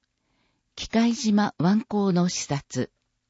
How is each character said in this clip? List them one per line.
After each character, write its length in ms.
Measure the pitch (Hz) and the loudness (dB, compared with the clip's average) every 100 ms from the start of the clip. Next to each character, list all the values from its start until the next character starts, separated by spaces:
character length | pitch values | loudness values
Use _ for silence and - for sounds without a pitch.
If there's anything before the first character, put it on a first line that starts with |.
| _ _ _ _ _ _ _ - | _ _ _ _ _ _ _ -14
喜 140 | - | -2
界 240 | 220 233 | 0 0
島 400 | 233 220 208 208 - | 0 0 2 0 0
湾 220 | 175 214 | 2 2
口 300 | - 208 196 | 0 -2 2
の 160 | 175 180 | 2 0
視 160 | - | -2
察。 480 | - 143 - 127 - _ _ _ | -4 -6 -4 -6 -6 _ _ _